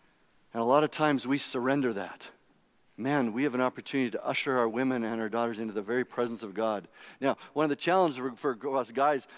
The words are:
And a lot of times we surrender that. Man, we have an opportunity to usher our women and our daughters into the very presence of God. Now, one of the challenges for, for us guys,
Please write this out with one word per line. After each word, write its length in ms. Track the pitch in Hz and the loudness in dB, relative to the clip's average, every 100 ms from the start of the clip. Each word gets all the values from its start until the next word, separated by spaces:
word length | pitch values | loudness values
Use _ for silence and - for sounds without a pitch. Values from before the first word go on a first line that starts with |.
| _ _ _ _ _ | _ _ _ _ _
And 80 | 117 | -2
a 40 | 117 | 4
lot 180 | 139 | 4
of 80 | 151 | 4
times 340 | - 151 135 120 | 2 2 2 0
we 120 | 139 | 0
surrender 560 | - 131 120 143 127 | 0 -2 0 2 0
that. 360 | 98 90 - - - _ _ _ _ _ - | -2 -6 -10 -18 -20 _ _ _ _ _ -6
Man, 380 | 127 143 120 | -2 0 0
we 100 | 110 | 0
have 120 | 143 123 | 0 2
an 60 | |
opportunity 500 | 127 120 - 139 123 | 0 -2 -4 -2 0
to 120 | 110 | -2
usher 320 | - 131 147 127 | -4 -2 0 2
our 140 | 113 | 2
women 340 | 113 131 127 | 2 0 0
and 160 | 110 113 | -2 -2
our 80 | 110 | -2
daughters 320 | 117 117 110 | 0 -2 -2
into 140 | 110 | -4
the 80 | 104 | -4
very 240 | 98 123 120 | -2 -2 -2
presence 380 | - 120 113 | -2 -4 -4
of 100 | 107 | -8
God. 340 | 95 110 104 85 - - - | -2 -2 -2 -6 -18 -20 -4
Now, 180 | 127 - - | -2 -2 -4
one 100 | 143 | 0
of 80 | 151 | 0
the 40 | 139 | 0
challenges 420 | 170 185 175 127 | 2 4 4 2
for, 380 | 127 117 147 113 | -6 -4 -4 -2
for 220 | 139 135 | -2 -2
us 140 | 117 | 0
guys, 340 | 117 143 143 - | 2 2 2 -2